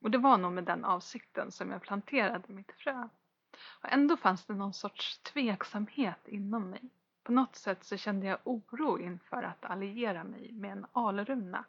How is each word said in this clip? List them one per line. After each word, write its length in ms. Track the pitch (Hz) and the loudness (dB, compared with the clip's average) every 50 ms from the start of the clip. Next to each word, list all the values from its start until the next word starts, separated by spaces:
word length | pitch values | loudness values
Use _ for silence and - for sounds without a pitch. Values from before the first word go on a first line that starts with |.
Och 100 | - 220 | 0 2
det 80 | 214 247 | 4 6
var 200 | 247 277 254 196 | 8 8 8 8
nog 140 | 180 180 180 | 6 4 0
med 120 | 180 175 | 0 0
den 200 | 175 175 170 175 | 0 0 0 0
avsikten 640 | 196 185 180 - - - 233 - _ - 190 - - | 0 0 0 -2 -6 -12 -14 -14 _ -6 -4 -4 -4
som 200 | - - 185 185 | -6 -8 -8 -8
jag 120 | 196 185 - | -8 -8 -6
planterade 720 | - 202 202 - - 277 269 214 190 233 - 185 - 196 | -6 -6 -6 -4 -2 0 2 2 2 0 -2 -6 -10 -14
mitt 200 | 190 196 - - | -16 -16 -18 -20
frö. 360 | - - 294 269 254 240 226 - _ _ _ _ _ _ _ - - - - - - - | -8 -6 -4 -4 -4 -6 -10 -12 _ _ _ _ _ _ _ -20 -20 -20 -20 -14 -12 -2
Och 100 | - - | 2 6
ändå 240 | 269 285 294 339 | 6 8 8 6
fanns 280 | - - 196 185 175 - | 6 6 4 4 4 0
det 100 | - 214 | -4 -4
någon 200 | 196 202 196 190 | -4 -4 -4 -4
sorts 440 | - - 196 - - - - - - | -6 -8 -8 -6 -6 -6 -6 -8 -8
tveksamhet 1080 | - - - 294 262 226 196 175 - - - 208 208 208 - 285 262 185 170 - - - | -12 -6 -2 0 2 2 2 0 -2 -4 -4 -4 -4 -4 -2 0 0 0 -2 -4 -8 -10
inom 420 | 208 202 202 196 220 226 196 185 | -8 -6 -4 -2 -2 -2 -2 -4
mig. 200 | 190 220 254 254 - _ _ _ _ _ _ | -6 -10 -14 -16 -18 _ _ _ _ _ _
På 100 | - 240 | 4 4
något 240 | 254 262 - - | 6 4 4 0
sätt 280 | - - 208 185 - - | -4 -4 -4 -4 -4 -4
så 120 | - 208 | -8 -8
kände 300 | 190 - 214 202 196 190 | -4 -2 -2 -2 0 0
jag 120 | 196 190 - - | 0 -2 -2 -2
oro 540 | - 254 220 - _ 240 240 311 285 180 - | -4 -4 -4 -6 _ -6 -2 0 0 0 0
inför 440 | 170 180 175 180 - - - 180 - | -2 -6 -8 -10 -10 -8 -6 -6 -4
att 220 | - 170 - - | -6 -8 -8 -8
alliera 600 | - - 196 196 202 202 240 240 214 180 165 170 | -6 -6 -4 -4 -6 -4 -2 -2 -2 -2 -4 -6
mig 280 | 196 - - - - 240 | -10 -12 -12 -14 -14 -12
med 200 | 220 196 202 196 | -10 -10 -8 -8
en 140 | 202 196 - - | -10 -12 -6 -2
alruna. 720 | 247 240 208 196 202 208 220 269 254 196 180 190 185 - | 0 0 0 0 0 -2 -2 -2 -4 -4 -4 -6 -6 -8